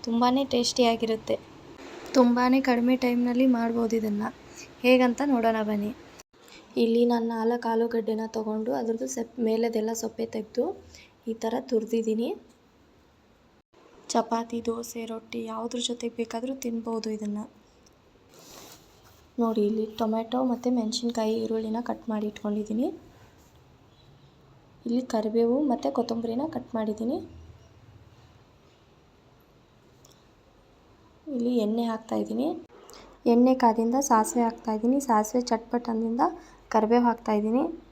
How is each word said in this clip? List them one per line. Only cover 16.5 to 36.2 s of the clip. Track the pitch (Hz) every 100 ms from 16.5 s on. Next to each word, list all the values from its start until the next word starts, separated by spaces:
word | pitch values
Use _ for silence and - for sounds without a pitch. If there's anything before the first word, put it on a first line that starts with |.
| 269
ತಿನ್ಬೋದು | 240 233 226 226 220
ಇದನ್ನ. | 214 208 208 220 _ _ _ _ _ _ _ _ - - - - - _ _ - - _ -
ನೋಡಿ, | 233 214 208
ಇಲ್ಲಿ | 220 220 -
ಟೊಮೆಟೊ | 226 220 226 254 262
ಮತ್ತೆ | 240 247 247
ಮೆಣಸಿನ್ಕಾಯಿ, | 220 233 233 233 214 226
ಈರುಳ್ಳಿನ | 220 220 220 220 240
ಕಟ್ | 220 -
ಮಾಡಿ | 214 214
ಇಟ್ಕೊಂಡಿದ್ದೀನಿ. | - 208 208 208 220 311 - - - - - - - _ _ - _ - - - _ - - _ - 233
ಇಲ್ಲಿ | 240 254
ಕರಿಬೇವು | 220 214 233 233 254 294
ಮತ್ತೆ | 233 277 277
ಕೊತ್ತಂಬರಿನ | - 233 226 233 311
ಕಟ್ | 254 - 220
ಮಾಡಿದ್ದೀನಿ. | 214 208 226 349 - - - - - - - - - - - - - _ _ _ _ _ _ _ _ _ _ _ _ _ _ _ - _ _ _ _ _ _ _ _ _ _ - 320 254
ಇಲ್ಲಿ | 233 247 208
ಎಣ್ಣೆ | 226 233
ಹಾಕ್ತಾ | 220 - 220
ಇದ್ದೀನಿ. | 208 220 302 339 - - - - - - -
ಎಣ್ಣೆ | 233 254 262 240
ಕಾದಿಂದ | 226 226 254 285
ಸಾಸಿವೆ | 226 220 240 226
ಹಾಕ್ತಾ | - - 214
ಇದ್ದೀನಿ. | 233 277 269
ಸಾಸಿವೆ | 214 214 247 247
ಚಟ್ಪಟ್ | 226 - 247 240
ಅಂದಿಂದ | 226 226 233